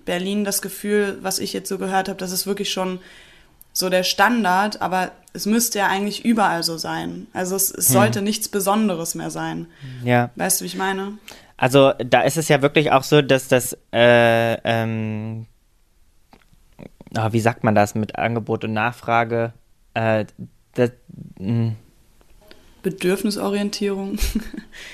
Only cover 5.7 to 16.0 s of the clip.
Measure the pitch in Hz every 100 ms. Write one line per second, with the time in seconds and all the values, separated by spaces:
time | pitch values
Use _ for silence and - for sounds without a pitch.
5.7 | 208 185 190 202 196 233 226 190 170 165
6.7 | 165 165 160 170 175 196 - 185 190 -
7.7 | - - 127 208 214 98 - - 208 190
8.7 | 208 214 165 165 165 160 160 160 160 165
9.7 | - 135 127 123 123 120 - 180 - 180
10.7 | 185 190 190 196 214 - - - - 131
11.7 | 135 135 - 123 123 139 160 156 143 143
12.7 | 165 147 135 - 151 135 131 - 127 120
13.7 | - _ 117 120 120 117 117 117 113 -
14.7 | 113 113 110 110 107 110 113 113 _ _
15.7 | _ _ _